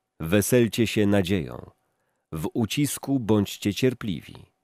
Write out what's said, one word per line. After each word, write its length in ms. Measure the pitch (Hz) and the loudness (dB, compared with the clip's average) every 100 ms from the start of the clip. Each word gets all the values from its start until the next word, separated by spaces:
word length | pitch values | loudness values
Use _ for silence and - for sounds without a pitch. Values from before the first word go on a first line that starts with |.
| _ - | _ -10
Weselcie 680 | 80 104 98 127 117 - 110 | 0 2 4 4 4 2 0
się 200 | 110 101 | 2 2
nadzieją. 640 | 101 87 98 65 60 - - _ _ _ _ _ | 4 2 -2 -4 -10 -16 -20 _ _ _ _ _
W 180 | 80 160 | -8 -6
ucisku 680 | - 113 - 143 - - 139 | -4 -2 -2 -2 -4 -4 -2
bądźcie 540 | 104 107 98 - 104 | 2 2 2 -2 -4
cierpliwi. 720 | 98 127 120 117 76 - - - _ | 0 -2 -2 -6 -8 -10 -20 -20 _